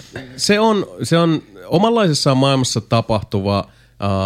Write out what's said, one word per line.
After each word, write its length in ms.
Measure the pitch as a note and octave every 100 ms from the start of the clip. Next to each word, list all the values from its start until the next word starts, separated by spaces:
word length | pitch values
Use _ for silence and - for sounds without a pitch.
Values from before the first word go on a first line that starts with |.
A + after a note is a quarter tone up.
| - - - -
se 240 | - G#3
on, 260 | A3 G#3 - F#2
se 160 | B2 E3
on 240 | E3+ D#3 - G2 F2+
omanlaisessaan 680 | D#3+ A3 A#3 G3 C#3+ D3 C3
maailmassa 440 | C3+ C3+ B2 A#2+
tapahtuva, 800 | - A#2 - G#2+ - G2+ G2 G2+ - _ _ - G2+ G2